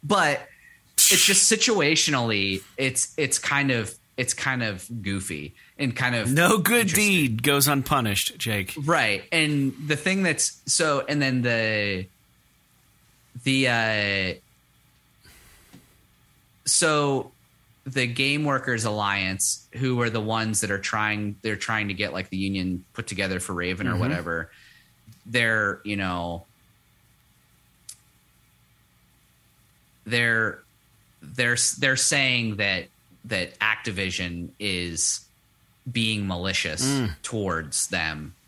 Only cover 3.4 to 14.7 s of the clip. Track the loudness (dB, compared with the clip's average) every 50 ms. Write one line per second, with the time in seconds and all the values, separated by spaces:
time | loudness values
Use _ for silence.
3.4 | 0 2 2 2 4 2 2 2 0 -4 -8 -14 _ _ _ -4 -4 -4 -4 -2
4.4 | -2 -2 -2 0 -2 -4 -4 -6 -10 -10 -10 -6 -4 -4 -4 -4 -4 -6 -8 -8
5.4 | -10 -12 -14 -20 -20 -20 _ -4 -4 -4 -2 0 -2 0 0 0 0 2 2 4
6.4 | 6 6 4 4 4 2 2 4 2 4 4 4 4 4 4 4 2 2 0 0
7.4 | 2 2 4 4 4 4 2 0 2 2 0 2 2 2 0 0 -2 -4 -4 -6
8.4 | -4 -2 -2 -2 -2 -4 -6 -6 0 2 2 4 4 2 0 -2 -4 -2 0 2
9.4 | 2 2 2 0 0 0 -2 -4 -4 -4 -4 0 0 0 0 2 2 0 0 0
10.4 | -2 -4 -4 -8 _ -2 0 0 2 2 2 0 0 -2 0 0 2 2 2 2
11.4 | 2 2 2 2 0 0 0 0 0 0 -2 -4 -6 -8 _ _ _ _ _ _
12.4 | _ _ _ _ _ _ _ _ _ _ _ _ _ _ _ _ _ _ _ -6
13.4 | 0 2 2 4 4 4 4 4 2 2 2 2 2 2 2 0 0 -2 -4 -6
14.4 | _ _ _ _ _ _